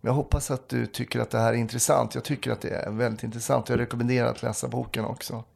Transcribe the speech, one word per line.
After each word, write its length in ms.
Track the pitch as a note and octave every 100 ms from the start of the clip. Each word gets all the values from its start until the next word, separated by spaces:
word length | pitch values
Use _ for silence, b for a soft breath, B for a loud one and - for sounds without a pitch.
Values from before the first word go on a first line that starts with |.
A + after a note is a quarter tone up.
Men 80 | A#2
jag 60 |
hoppas 360 | C3 C#3+ D3 -
att 180 | C3 -
du 180 | B2 A2+
tycker 340 | - A#2+ A#2+
att 100 | A2+
det 80 | A2+
här 140 | A2+
är 40 | A#2
intressant. 580 | A2+ B2 - C#3 A2+
Jag 100 | B2+
tycker 260 | - C#3+ A#2+
att 100 | A#2
det 100 | F2+
är 200 | - -
väldigt 320 | G#2+ A#2+ A2
intressant. 460 | A#2+ A#2 - C3 A2
Jag 120 | A#2+
rekommenderar 480 | A#2+ A#2+ A#2+ B2+ A#2+
att 140 | A#2
läsa 260 | A#2+ A2 B2
boken 360 | A#2+ A#2+ -
också. 400 | G#2+ B2 - A#2+ A2+